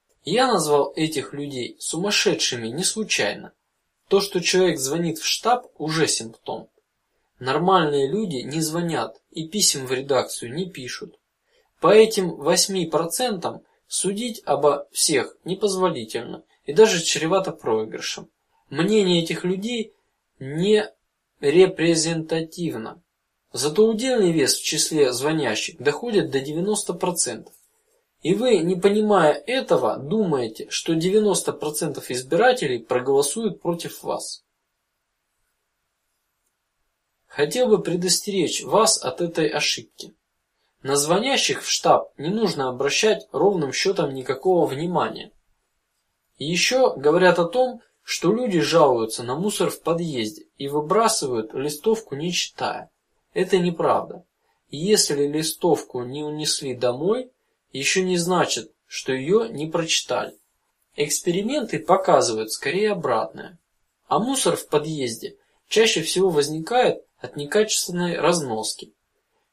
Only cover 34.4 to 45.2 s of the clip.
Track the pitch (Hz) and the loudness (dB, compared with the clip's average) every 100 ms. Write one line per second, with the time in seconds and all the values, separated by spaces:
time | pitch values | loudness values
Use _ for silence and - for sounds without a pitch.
34.4 | _ _ _ _ _ _ _ _ _ _ | _ _ _ _ _ _ _ _ _ _
35.4 | _ _ _ _ _ _ _ _ _ _ | _ _ _ _ _ _ _ _ _ _
36.4 | _ _ _ _ _ _ _ _ _ - | _ _ _ _ _ _ _ _ _ -2
37.4 | 147 247 247 202 165 175 180 - - 196 | -2 2 4 4 2 -2 0 0 0 -2
38.4 | 151 - 123 175 214 - 170 170 175 170 | -2 -2 0 4 4 2 -4 -4 -4 -2
39.4 | 156 147 - - - - - _ _ _ | -2 -2 -2 -4 -8 -18 -20 _ _ _
40.4 | _ _ _ _ 135 143 147 180 254 262 | _ _ _ _ -2 0 2 0 2 0
41.4 | - 135 - - 165 151 - - 143 214 | 0 -4 -4 0 4 2 2 -8 -4 0
42.4 | 208 147 131 123 139 147 214 214 - 135 | -2 -2 -4 -2 -2 2 2 2 -2 0
43.4 | 185 190 139 - 190 190 151 135 127 131 | 2 2 -2 -2 -2 0 -2 -4 -6 -2
44.4 | 185 175 143 131 170 170 113 - | 2 2 2 -2 -4 -2 -4 -6